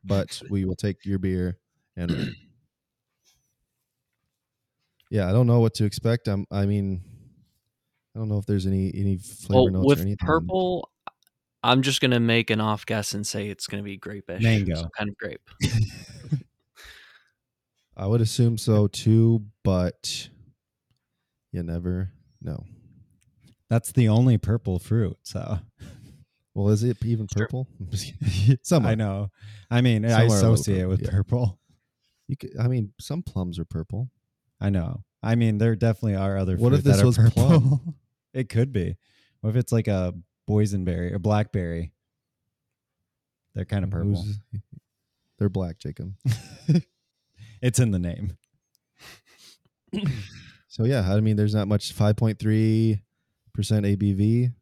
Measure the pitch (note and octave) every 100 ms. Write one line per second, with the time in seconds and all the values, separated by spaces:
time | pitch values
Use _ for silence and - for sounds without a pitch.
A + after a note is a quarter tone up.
0 | F#2+ G2 F#2 - - G2+ F#2 F2+ G#2 F#2
1 | G2+ G2 F#2+ F#2 F2+ F2+ _ _ _ -
2 | F2 E2 - - _ _ _ _ _ _
3 | _ _ _ _ _ _ _ _ _ _
4 | _ _ _ _ _ _ _ _ _ _
5 | _ G#2+ F2+ G#2+ B2 A#2+ A2+ - G#2+ -
6 | A#2 A#2 - G2 - G2+ G2 G#2 G2 F#2
7 | F#2 - - _ _ _ _ _ _ _
8 | _ A2+ A2 G#2 G2+ G2+ F#2 F#2+ F#2+ -
9 | G2 F#2 - - - B2+ B2 F#2 C#3 C#3+
10 | G2+ G#2 E3+ D#3+ E3+ F#3 F#3 F3+ - _
11 | - _ _ _ _ _ A#2 B2+ C3 C3
12 | C3 B2 A#2 A2+ A2+ A2 G#2+ G#2+ - A2
13 | G2+ G2+ G2+ A2 G#2 G2 - G2+ G2+ G2
14 | G#2 G#2 - F2+ A2+ A2 F#2 E2 E2 -
15 | G#2 G2 G#2 - _ - D3+ A2 G#2 -
16 | - - - C#3 - _ _ - - -
17 | - _ _ _ _ _ _ _ _ -
18 | G2 A#2 A2 - A#2 A2+ - G#2+ G#2 -
19 | A2 A2 A2+ A#2 G#2 _ G2 F#2 F2+ -
20 | - - - _ - _ _ _ _ _
21 | _ _ _ _ _ F#2 F2 E2+ F2 F2+
22 | F#2 - _ _ E2+ D2 - - _ -
23 | _ _ _ _ _ _ _ A2+ - -
24 | A2+ G#2+ B2+ A2+ - A2+ - F2+ - A2
25 | G2 - - - - F2+ - _ F2+ -
26 | - - _ _ _ - G2+ G#2+ A#2+ A2+
27 | A2+ A#2 G#2 G2+ G#2 C3 C3 - F#2 F#2
28 | - - - F#2 G#2 C3 - E3 A#2 A2
29 | G#2+ G2 G2+ _ - G#2 - A#2+ B2+ A2
30 | A2+ A2 A2+ G#2 A2+ A2+ - F#2+ F#2 G2
31 | - G2 G2 B2 A#2 F2+ _ _ _ _
32 | _ _ - C#3 - - A#2+ B2+ G#2 -
33 | - D#3+ - F#2+ F2+ E2+ E2 D#2+ E2 G2+
34 | B2+ _ _ _ _ _ G2 F#2+ E2+ F#2
35 | - _ A2 A#2 A#2 G#2 A2+ G#2 A#2 G#2+
36 | A2 G2 G2 G2 F#2 F#2 A#2+ C#3 C#3 G2
37 | A#2+ A2+ A2+ - - E3 B2+ C#3+ E3+ D3
38 | _ _ _ C3+ A#2+ A2 C3+ A2 F2 F#2
39 | _ _ _ _ A2 A#2 - A#2 G#2+ F#2+
40 | F2+ F2+ - _ - G#2 G#2 G2 F2+ E2+
41 | F2 F#2+ G2 G#2 G#2+ G2+ F2 E2+ E2+ _
42 | _ _ _ _ _ _ _ _ _ _
43 | _ _ _ _ _ G2+ F#2 G2+ F#2 E2
44 | G2 F#2+ G#2 G#2 _ G#2+ - - _ _
45 | _ _ _ _ G2+ F#2+ F2+ E2 - -
46 | E2+ G2 - A2 - - - D#3+ - _
47 | _ _ _ _ - - B2+ B2 A#2+ F#2+
48 | F2 - G2 - _ _ _ _ _ _
49 | - - _ _ - _ _ _ _ G#3
50 | F#3+ B2 F#2+ - - _ _ - A2+ A#2+
51 | F#2 G2+ A2 G#2 G#2 G#2+ G2+ G#2 - -
52 | G#2 G#2 A2+ G#2+ G#2+ G#2+ A2 A2 A2+ G#2
53 | _ _ _ _ _ - G2+ G#2+ G2+ G2
54 | G2+ G2 G#2+ A#2 B2 A#2+